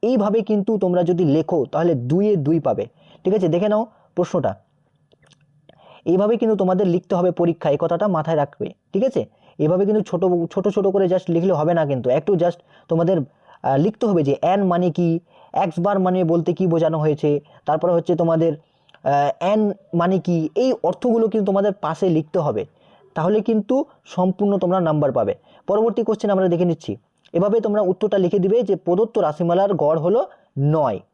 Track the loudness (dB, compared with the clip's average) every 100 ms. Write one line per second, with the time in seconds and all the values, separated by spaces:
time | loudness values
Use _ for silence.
0 | 0 0 0 -2 0 -2 0 0 0 0
1 | 0 2 2 2 0 -2 -2 0 0 0
2 | 0 0 2 2 2 0 0 -2 -6 _
3 | _ -8 -2 0 0 0 0 0 -2 _
4 | _ -4 -2 -2 -2 -6 _ _ _ _
5 | _ _ _ _ _ _ _ -20 -20 -12
6 | -2 2 2 2 0 0 0 2 2 0
7 | -2 0 0 2 0 0 -2 0 0 0
8 | 0 -2 -2 -2 -2 -6 -12 -12 _ -2
9 | -2 -2 -6 _ _ _ 0 2 2 0
10 | -2 -2 0 0 -2 -2 -2 0 0 0
11 | 0 0 0 -2 0 0 0 0 0 -2
12 | 0 0 0 0 0 -2 _ -20 _ 0
13 | 2 0 -2 _ _ -8 -2 0 0 0
14 | 0 2 0 0 0 0 0 0 0 0
15 | 0 -2 _ _ -8 -4 -2 -2 -2 0
16 | 0 0 2 0 0 0 0 2 0 0
17 | -2 0 0 -2 -4 -12 -4 -2 0 0
18 | 0 0 2 2 0 -2 _ _ _ _
19 | -2 0 0 -2 -2 0 0 -4 _ -2
20 | 0 0 0 -2 -2 0 0 0 -4 -2
21 | 0 0 0 0 0 0 0 -2 -6 -2
22 | 0 0 0 -4 -2 -4 -8 _ _ _
23 | _ -4 0 0 0 -2 0 -2 -2 _
24 | -12 -2 -2 0 0 0 0 0 0 0
25 | 0 0 -2 -4 _ -20 -2 0 0 -2
26 | -2 -2 0 0 2 2 0 -2 -6 -12
27 | _ _ _ -2 0 0 0 -2 0 -2
28 | 0 0 0 0 2 2 0 -2 0 0
29 | 0 0 -2 -2 0 2 2 0 0 0
30 | 0 0 -2 -8 _ -2 0 2 0 -4
31 | -10